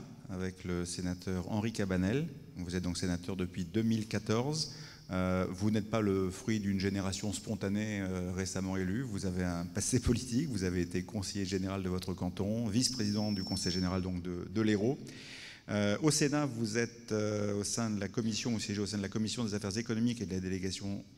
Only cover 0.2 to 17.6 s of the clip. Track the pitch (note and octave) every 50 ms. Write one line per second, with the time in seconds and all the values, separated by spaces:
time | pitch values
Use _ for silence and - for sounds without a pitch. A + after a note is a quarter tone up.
0.2 | - - F#2+ F#2 F#2 F#2 F#2 - - F2+ F2+ F2 F2 F2 - - F2+ F2+ F2 F2
1.2 | F2+ G2 F#2 F#2 E2+ - A2 G#2+ G#2 A#2 A2+ - G#2 F#2 F#2+ F2+ F#2 F#2 A#2 C#3
2.2 | E3 E3 - - - - - F#2 F2+ E2+ F2 F2+ F2 F2+ F2 - - F#2 F2 F2
3.2 | - - G2 F#2 F#2 F2+ F2+ - F2+ E2 E2 A2 A2+ A2+ A2 A2 G#2+ - - G2+
4.2 | - - G#2+ A2+ B2 C#3+ D3+ D#3 - - - - - - - - - - G2 F#2
5.2 | F#2 F#2 F#2 F#2 F#2 F2 F#2 F#2 G2+ G#2+ G#2+ A2 G2 G#2+ A2 A2+ A2 G2 F#2+ F#2+
6.2 | F#2+ F#2 F2+ - - - A2 A2 G2+ G2+ G2 F#2+ F#2 G2 G2 G2+ F#2 F#2+ F#2 -
7.2 | - G#2 F#2+ - - - A2 G2 - G2 G2+ G#2 G#2+ A2 G#2+ G2+ G2 F#2 F#2 F#2
8.2 | F2+ F2+ F#2 F#2 F#2+ F#2 - F#2+ F#2+ F#2 F#2+ F#2+ F#2 F2+ F#2+ A#2 C#3 B2+ G#2 F#2
9.2 | F#2+ F#2+ F2+ F#2 F2+ F2+ F2 F2 E2+ F2 - G#2 G2 - - A#2+ - - A#2+ G#2+
10.2 | - C3 A#2 A#2+ D#3+ D#3 A#2+ G2 F#2 F#2 F2 F2+ F2 F2 - F#2 F2+ - - G#2+
11.2 | F#2+ - - G2+ G2 F2+ G2 F#2 F#2+ G2 F#2+ G2 F#2 F#2 F2+ F2+ F2+ - F2+ F2+
12.2 | F2+ F2+ F2+ - G2 G2+ A2 A2+ A#2+ A2 F#2+ A#2+ C3 - - - G#2+ G#2 G#2 G#2+
13.2 | G#2+ G#2+ G#2 G2 F#2+ - G2 F#2+ - F#2 E2+ F#2 F#2 F2+ F#2 F#2 F2+ F#2 F#2 F2+
14.2 | F2 F2+ F2+ F2+ F2+ E2+ F#2 G#2+ A2+ G#2+ G#2+ G2 G2+ A#2+ C#3+ - - - - -
15.2 | - - - - - - - - - - G#2+ G#2 G#2 G#2 G#2 G#2 D#3 D#3 D3 -
16.2 | D#3 C#3 C#3 D3 D3 C#3 A#2 A2+ A#2 G#2+ G#2 A#2 A#2 A#2 - - - - G#2+ G#2+
17.2 | G#2+ G#2 G#2+ G#2 G#2 G#2 G2+ G2+